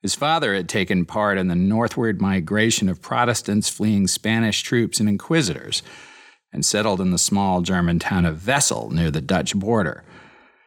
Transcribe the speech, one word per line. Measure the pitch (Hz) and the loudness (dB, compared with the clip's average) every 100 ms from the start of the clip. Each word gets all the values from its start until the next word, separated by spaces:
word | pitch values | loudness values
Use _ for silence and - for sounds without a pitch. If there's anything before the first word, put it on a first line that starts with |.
His | 98 - | -4 -2
father | 147 165 139 | 0 2 2
had | 98 87 | 0 -2
taken | 110 92 95 | -2 0 0
part | 87 110 104 95 | 0 0 0 2
in | 92 | 0
the | |
northward | 87 95 110 117 - 117 95 | 2 2 2 0 0 -2 0
migration | 98 95 82 104 113 107 95 | 0 0 0 0 2 2 0
of | 85 | -2
Protestants | - 120 123 113 - 104 104 | -4 0 0 0 0 -2 -2
fleeing | - 107 104 95 | -2 0 2 2
Spanish | - 110 113 113 101 | 0 0 2 2 0
troops | - 120 113 - | 0 0 0 0
and | 107 | 0
inquisitors, | 98 - 165 120 - - - - - - - - _ _ | 0 0 0 0 -2 -6 -8 -8 -20 -20 -20 -20 _ _
and | - - | -4 -2
settled | 104 107 190 | 0 0 2
in | 92 | 2
the | 175 | 2
small | - 101 98 92 | 2 2 2 0
German | 170 190 175 87 | 0 0 2 0
town | - 185 - | 0 2 2
of | 78 | 0
Wesel | 98 139 - - 55 | -2 0 0 -2 -4
near | 80 82 | -2 0
the | 76 | -2
Dutch | 67 90 - | -2 -2 0
border. | 104 98 117 85 - - - - - - _ | -2 0 0 0 -4 -16 -20 -20 -20 -20 _